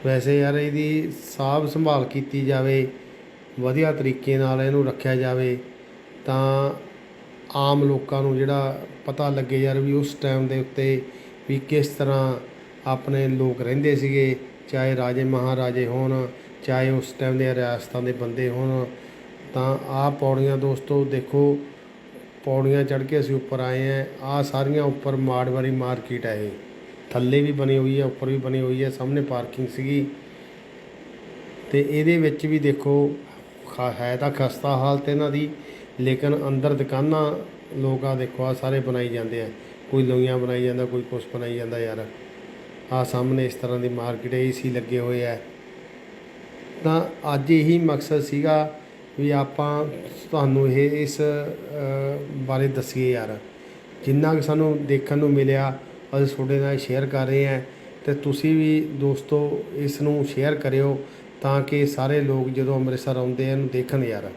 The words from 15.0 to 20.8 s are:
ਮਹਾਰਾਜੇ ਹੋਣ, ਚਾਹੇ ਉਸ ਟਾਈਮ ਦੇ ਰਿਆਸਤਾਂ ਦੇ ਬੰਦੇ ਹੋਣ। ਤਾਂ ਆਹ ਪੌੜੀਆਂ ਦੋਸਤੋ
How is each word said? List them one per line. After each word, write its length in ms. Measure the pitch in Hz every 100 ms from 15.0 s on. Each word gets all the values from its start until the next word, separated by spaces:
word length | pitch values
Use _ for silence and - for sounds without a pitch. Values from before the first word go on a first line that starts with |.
| 123 123
ਮਹਾਰਾਜੇ 640 | 131 131 127 131 127 123 120
ਹੋਣ, 400 | 123 131 131 123 - - -
ਚਾਹੇ 260 | - 131 131
ਉਸ 240 | 131 - -
ਟਾਈਮ 200 | 131 131
ਦੇ 160 | 131
ਰਿਆਸਤਾਂ 480 | 127 120 120 - 123
ਦੇ 100 | 123
ਬੰਦੇ 360 | 127 120 117 127
ਹੋਣ। 360 | 123 131 131 123 - - - - - -
ਤਾਂ 240 | 131 131 135 -
ਆਹ 240 | 135 143
ਪੌੜੀਆਂ 480 | 143 135 135 139 135
ਦੋਸਤੋ 460 | 139 135